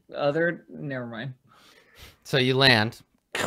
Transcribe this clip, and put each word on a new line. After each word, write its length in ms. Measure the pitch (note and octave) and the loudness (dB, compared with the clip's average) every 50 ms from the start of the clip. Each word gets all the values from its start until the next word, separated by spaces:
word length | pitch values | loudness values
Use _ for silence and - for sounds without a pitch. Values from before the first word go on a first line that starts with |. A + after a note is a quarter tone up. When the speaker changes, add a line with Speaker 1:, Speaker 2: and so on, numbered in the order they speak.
| _ - - | _ -14 -8
Speaker 1:
other, 500 | C3 C#3+ C#3+ C#3+ E3 E3+ F3 E3+ - - - | -4 -2 -2 0 0 0 -2 -2 -4 -10 -18
never 360 | E3+ D#3 D3+ D3 C3+ B2+ B2 | -16 -14 -10 -10 -8 -8 -10
mind. 280 | A#2+ A#2 A2 B2 C3+ B2+ _ _ _ _ _ - - - _ _ _ _ - - - - _ - | -10 -10 -10 -12 -12 -12 _ _ _ _ _ -20 -20 -20 _ _ _ _ -20 -20 -20 -20 _ -10
Speaker 2:
So 140 | - - C3+ | -4 -2 0
you 180 | B2+ B2+ C3 | 2 2 2
land, 460 | C3 C#3 C3+ B2 A2 G#2+ A2+ - - - _ _ _ _ _ - - - | 4 6 6 6 6 4 2 -2 -8 -18 _ _ _ _ _ -8 -4 -4